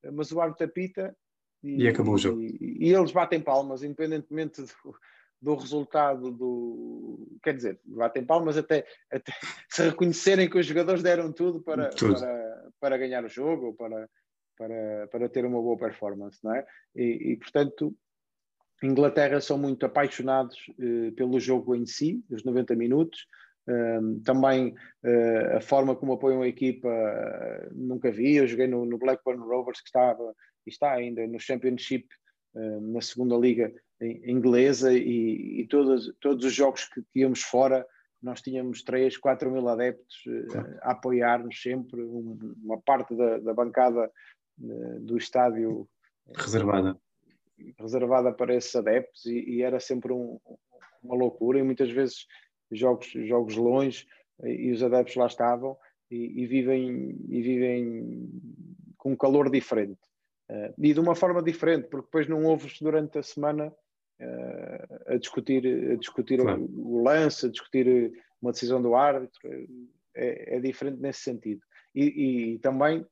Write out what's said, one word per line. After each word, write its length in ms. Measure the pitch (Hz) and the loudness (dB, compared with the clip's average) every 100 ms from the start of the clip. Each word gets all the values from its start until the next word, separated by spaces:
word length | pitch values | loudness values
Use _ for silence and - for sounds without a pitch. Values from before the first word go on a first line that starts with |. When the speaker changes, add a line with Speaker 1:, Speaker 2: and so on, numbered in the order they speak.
| - | -10
Speaker 1:
mas 200 | 147 147 | -8 -4
o 80 | 160 | -2
árbitro 260 | 165 160 165 | -2 -2 -6
apita 500 | 165 185 190 190 - _ _ _ _ | -4 -6 -6 -10 -10 _ _ _ _
e, 200 | 143 139 | -6 2
Speaker 2:
E 40 | 120 | 2
acabou 260 | 113 107 | 4 2
o 40 | 101 | 2
jogo. 220 | - 113 | 2 -2
Speaker 1:
e, 340 | 113 110 - - | -6 -8 -10 0
e 120 | 165 | 4
eles 200 | 190 175 | 6 6
batem 280 | - 170 165 | 2 2 0
palmas, 420 | 156 135 139 131 | 2 0 0 -6
independentemente 760 | 147 143 156 156 151 151 156 156 | -8 -6 -4 -4 -6 -6 -6 -8
do, 60 | 131 - 139 - _ _ _ _ | -16 -16 -20 -20 _ _ _ _
do 120 | 139 | -2
resultado 760 | 147 131 147 139 151 147 135 127 | -2 0 -4 -2 2 2 2 -4
do, 1080 | 120 127 120 120 117 117 120 117 - - - | -4 -4 -4 -6 -8 -12 -12 -12 -14 -16 -6
quer 120 | 156 | -4
dizer, 240 | 139 117 95 | -2 -4 -8
batem 400 | - 110 117 135 | -12 -2 0 0
palmas 320 | 123 165 165 151 | 2 2 2 -2
até, 300 | 151 151 - - _ | 0 0 0 -18 _
até 220 | 135 - | -10 -10
<laughs> 360 | - - - - | -12 -12 -14 -10
se 140 | - | 0
reconhecerem 680 | 165 160 180 160 - 196 185 | 2 4 2 4 4 6 4
que 100 | 185 | 2
os 60 | 156 | 2
jogadores 360 | 151 170 185 | 0 2 2
deram 300 | 180 170 165 | 2 2 0
tudo 280 | 151 180 165 | -2 -2 -2
para, 300 | 170 156 143 | -4 -2 -2
Speaker 2:
Tudo. 240 | - 110 | 0 2
Speaker 1:
para, 560 | 98 123 120 113 113 - _ | 2 0 -6 -8 -12 -20 _
para 160 | 139 131 | -2 0
ganhar 260 | 131 127 | -2 -4
o 40 | 113 | -6
jogo 380 | 120 143 160 127 | -4 -2 -2 -4
ou 80 | |
para, 340 | 110 117 113 110 _ _ _ _ _ | -8 -10 -10 -12 _ _ _ _ _
para, 520 | 113 113 107 107 104 | -10 -6 -6 -6 -8
para 180 | 123 123 | -4 -4
ter 160 | 127 | -2
uma 160 | 123 123 | -2 -2
boa 160 | 117 113 | 0 -2
performance, 640 | 113 - 104 101 101 _ | -4 -6 -8 -8 -12 _
não 120 | 110 | -6
é? 100 | 113 - - _ | -6 -6 -20 _
E, 380 | - 123 117 - | -4 -2 -2 -2
e, 40 | 120 | -4
portanto, 580 | - 147 143 - 151 - _ _ _ _ _ _ _ _ | -2 0 0 -2 -6 -6 _ _ _ _ _ _ _ _
Inglaterra 580 | 135 135 143 143 143 143 | 0 4 4 4 2 2
são 180 | - 143 | 0 -2
muito 260 | 139 131 131 | 0 -2 0
apaixonados, 720 | - 139 - 131 131 127 - - - | 2 0 -2 0 0 0 -8 -20 -6
eh, 320 | 123 117 113 113 | -2 -2 -2 -2
pelo 240 | 127 127 | 0 0
jogo 340 | 120 127 113 | 2 0 2
em 120 | 123 117 | -2 -2
si, 360 | - 151 240 - | -2 -2 -2 -6
os 140 | 117 | -6
noventa 300 | 123 123 120 117 | -2 0 0 0
minutos. 500 | 117 139 165 - - - - _ - | 2 2 2 -4 -20 -20 -20 _ -4
Ehm, 520 | 120 117 113 110 110 | -2 0 0 -2 -2
também, 500 | 110 131 131 131 123 - - _ | 0 4 4 4 0 -4 -20 _
eh, 520 | 120 120 117 113 113 110 | 2 4 4 2 2 0
a 40 | |
forma 360 | - 139 135 127 | 2 2 4 0
como 160 | 139 | -2
apoiam 300 | 127 135 131 | 0 2 2
a 60 | 127 | 0
equipa, 400 | 123 131 123 123 | 0 -2 0 -2
eh, 800 | 117 110 110 110 - - - - | 0 -2 -2 -6 -6 -8 -10 -12
nunca 380 | - 127 127 127 | -10 -8 -2 -2
vi. 240 | 104 131 147 | 2 4 6
Eu 100 | 131 | 4
joguei 200 | 117 127 | 4 0
no, 180 | 123 | 0
no 140 | 120 117 | -2 -2
Blackburn 420 | 131 131 131 123 | 0 0 -2 -4
Rovers, 380 | 113 123 127 123 | -2 -4 -4 -10
que 80 | - | -2
estava 460 | 131 127 113 117 110 _ _ - | 4 4 2 -6 -12 _ _ -20
e 40 | |
está 220 | - 147 | -2 0
ainda 340 | 127 120 117 113 | 0 -4 -4 -6
no 140 | 117 | -6
Championship, 640 | - 127 127 127 - 131 - - _ _ _ | -6 -2 0 -2 -2 -4 -4 -20 _ _ _
eh, 240 | 113 110 107 | -10 -8 -6
na 200 | 107 117 | -6 -6
segunda 340 | 117 120 123 120 | -6 -2 2 4
liga 360 | 123 117 113 - _ _ | 4 4 0 -4 _ _
in-, 300 | 117 117 117 | -8 -8 -2
inglesa, 600 | 127 123 120 131 127 131 | 2 4 6 6 4 4
e, 720 | 127 123 117 113 110 - 101 | 4 4 0 0 -2 -4 -6
e 40 | 110 | 0
todos, 460 | 143 135 131 110 - | 2 4 4 0 -4
todos 240 | 143 135 | -2 0
os 80 | 131 | 0
jogos 320 | 120 139 - | 2 2 2
que, 160 | - - | -10 -12
que 200 | - 131 | -6 2
íamos 220 | 131 123 | 2 2
fora, 420 | - 123 135 131 123 _ _ _ | 0 4 4 4 0 _ _ _
nós 200 | 123 120 | -12 -10
tínhamos 400 | - 131 127 117 | -8 -6 -6 -8
três, 340 | - 127 131 127 | -2 2 2 2
quatro 340 | 139 131 131 | 0 0 0
mil 160 | 131 120 | 0 0
adeptos, 520 | 117 123 123 _ - 123 | 0 0 -2 _ -18 -10
eh, 180 | 117 117 | -8 -6
Speaker 2:
Claro. 280 | 110 113 - | -8 -10 -8
Speaker 1:
a 80 | 123 | -4
apoiar-nos 680 | 123 127 123 120 120 120 - | -2 0 2 4 2 -2 -8
sempre, 400 | 123 127 123 123 | -6 -6 -6 -10
um, 520 | 117 120 113 110 110 120 | -8 -8 -10 -12 -14 -12
uma 160 | 107 110 | -8 -4
parte 340 | - 131 120 117 | 2 0 0 0
da, 220 | 120 113 | 2 2
da 160 | 110 | -2
bancada, 560 | 110 120 131 127 117 113 _ - _ _ _ | 0 0 4 4 4 -2 _ -20 _ _ _
eh, 360 | 117 117 120 120 | -12 -10 -10 -10
do 160 | 110 117 | -4 -4
estádio 720 | - 127 123 113 113 110 107 _ _ _ _ - | -2 2 2 2 -2 -4 -10 _ _ _ _ -10
Speaker 2:
Reservada. 600 | - 110 101 98 95 95 _ _ _ _ _ _ - - | -2 0 2 2 2 -2 _ _ _ _ _ _ -20 -16
Speaker 1:
reservada 540 | 113 123 120 127 123 | -4 -2 2 4 2
para 220 | 104 123 | 0 0
esses 200 | 123 120 123 | 0 0 -2
adeptos, 480 | 107 117 131 - 117 | 2 2 0 -12 -6
e, 120 | 120 120 120 | -6 -4 -2
e 60 | |
era 180 | 123 127 | -2 -2
sempre 320 | - 127 123 | -4 -6 -4
um, 260 | 127 120 120 _ 123 _ - - _ | -6 -6 -12 _ -20 _ -20 -20 _
uma 140 | 120 123 | -6 0
loucura, 420 | 123 123 117 135 | 0 2 2 2
e 40 | |
muitas 280 | 131 127 131 | 2 2 0
vezes 360 | 120 135 - - - _ _ _ | 0 -2 -4 -20 -20 _ _ _
jogos, 360 | 110 127 123 - | 0 2 2 -2
jogos 460 | 131 110 120 110 110 | -10 0 0 0 0
longe, 500 | 117 131 139 117 - _ _ _ | 2 4 2 -4 -16 _ _ _
eh, 100 | 120 | -8
e 200 | 123 123 | -4 -2
os 100 | 117 | 0
adeptos 320 | 123 123 123 131 | 2 2 2 0
lá 100 | 120 | 0
estavam, 500 | - 120 120 131 135 _ _ _ | 2 0 0 -4 -10 _ _ _
e, 320 | 120 117 110 | -10 -8 -6
e 40 | 123 | 0
vivem, 680 | 131 127 131 127 123 131 - - | 0 2 0 0 -6 -8 -10 -6
e 120 | 123 | -4
vivem 840 | 120 127 123 123 120 117 117 120 123 123 - - - - - - | 0 0 0 0 -4 -6 -10 -10 -12 -14 -16 -20 -20 -20 -20 -8
com 140 | 139 | -4
um 40 | 127 | 0
calor 320 | 135 143 139 | 4 4 4
diferente. 500 | 135 - 110 101 95 _ _ _ _ _ | 2 0 -2 -2 -6 _ _ _ _ _
Eh, 260 | 110 104 - | -10 -10 2
e 140 | 147 | 4
de 60 | 151 | 4
uma 140 | 165 | 4
forma 280 | 170 185 175 | 4 2 2
diferente, 460 | 165 165 160 160 - | 0 0 2 2 0
porque 180 | 139 - | -10 -4
depois 220 | 160 151 | -2 0
não 160 | 160 | 2
ouves 340 | 160 160 139 - | 2 2 -2 -4
durante 380 | 151 156 151 151 | 0 0 0 -6
a 40 | |
semana, 500 | 139 - 147 151 151 151 _ _ _ _ | -8 -4 -2 -2 -6 -10 _ _ _ _
eh, 680 | 123 123 123 123 - - - 131 - | -12 -10 -10 -10 -12 -14 -16 -16 -4
a 80 | 123 | -4
discutir, 760 | 123 - 117 135 127 127 131 | -2 -8 0 0 2 0 0
a 40 | 120 | -2
discutir 440 | - - 117 127 | -4 -6 0 2
Speaker 2:
Claro. 220 | 120 95 | 2 2
Speaker 1:
o, 340 | - - 120 120 | -4 -8 -4 2
o 40 | |
lance, 440 | 120 156 156 - 123 | 4 6 4 2 -4
a 40 | |
discutir 640 | 107 - 131 127 127 117 - _ _ | -4 -4 2 6 6 4 -4 _ _
uma 120 | 123 | -6
decisão 280 | 120 120 127 | -4 -2 0
do 140 | 120 | 4
árbitro. 460 | 120 143 139 127 _ 135 131 127 123 123 _ _ | 4 4 2 -4 _ -14 -12 -14 -18 -20 _ _
É, 420 | 123 123 - - 127 | -4 -4 -4 -6 -4
é 40 | |
diferente 380 | 131 127 139 131 | -4 -4 -8 -6
nesse 200 | 135 131 | -8 -6
sentido. 400 | - 120 110 104 _ _ _ | -8 -8 -8 -10 _ _ _
E, 100 | - | 0
e, 500 | 147 143 135 123 117 | 0 2 0 0 -2
e 40 | 113 | -2
também 460 | 135 131 147 160 - | -2 2 2 0 -6